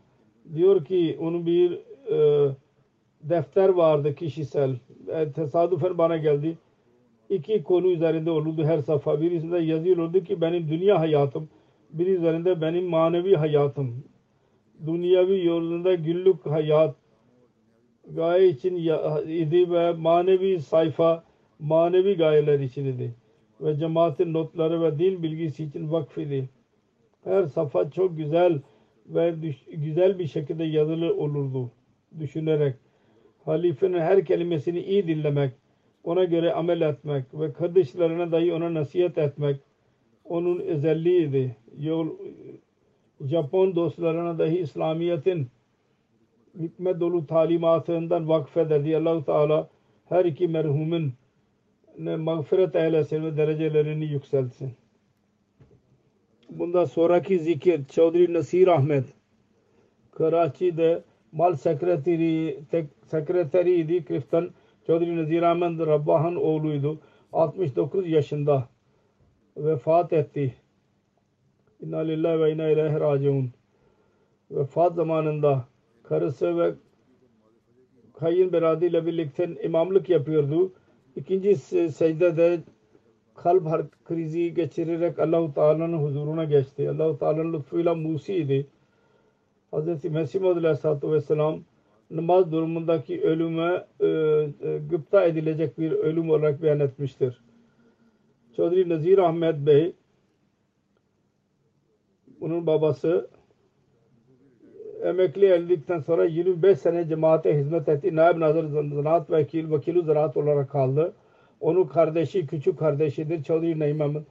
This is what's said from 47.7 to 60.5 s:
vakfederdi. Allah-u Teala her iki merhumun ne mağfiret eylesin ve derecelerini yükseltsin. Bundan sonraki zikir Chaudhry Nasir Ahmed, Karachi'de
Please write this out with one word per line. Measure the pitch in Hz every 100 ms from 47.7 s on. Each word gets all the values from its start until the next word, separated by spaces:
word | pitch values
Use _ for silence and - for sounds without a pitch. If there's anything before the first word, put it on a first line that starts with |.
| 165 - 170 165 175 156
vakfederdi. | 160 135 170 160 151 147 156
Allah-u | 165 165
Teala | 151 160 151 151 - _ _ _ -
her | 175
iki | 175 143 175
merhumun | 160 156 143 156 170 147 120 _ _ _ _ _ _ _ -
ne | 165 165
mağfiret | 160 165 139 185 180 170
eylesin | 160 160 143 156
ve | 160 151
derecelerini | 151 156 160 151 151 151
yükseltsin. | 156 143 - 139 127 - 135 117 _ _ _ _ _ _ _ _ - _ _ _ _ _ _ _ -
Bundan | 160 170 180
sonraki | 160 - 170 175 190 185
zikir | 156 151 180 160 135
Chaudhry | - 165 170 175
Nasir | 170 147 175 185
Ahmed, | 165 143 143 120 - _ _ _ _ _ _ _ _ _
Karachi'de | - 160 165 165